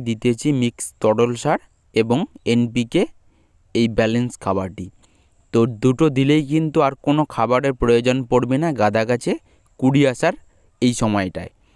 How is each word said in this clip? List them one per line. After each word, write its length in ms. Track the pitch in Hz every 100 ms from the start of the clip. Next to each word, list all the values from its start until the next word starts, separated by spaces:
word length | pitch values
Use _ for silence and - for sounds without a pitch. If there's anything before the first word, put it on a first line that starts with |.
দিতেছি 480 | 120 110 123 117 151
মিক্স 320 | 139 120 - - _
তরল 320 | 107 110 120
সার 240 | 120 147 180 - _ _
এবং 240 | 113 113 123 202 -
এনপিকে, 580 | - 120 120 120 117 160 262 - _ _ _ _ _
এই 120 | 113 117
ব্যালেন্স 440 | 107 110 117 123 -
খাবারটি। 480 | 98 95 92 98 95 _ _ _ _ _ _
তো 80 | 117 120
দুটো 380 | 107 131 123 160
দিলেই 340 | 131 135 151 139
কিন্তু 320 | 156 160 156
আর 100 | 139 135
কোনো 200 | - 151
খাবারের 500 | 147 - 113 127 135
প্রয়োজন 420 | 131 120 120 120 127
পড়বে 320 | 120 127 120 131
না 100 | 165
গাঁদা 300 | 127 107 107
গাছে 280 | 113 120 - 330 _ _ _ -
কুড়ি 220 | 131 135 135
আসার 280 | 123 165 - _ _ _ _
এই 100 | 127
সময়টায়। 560 | 120 113 101 92 82 87 _ _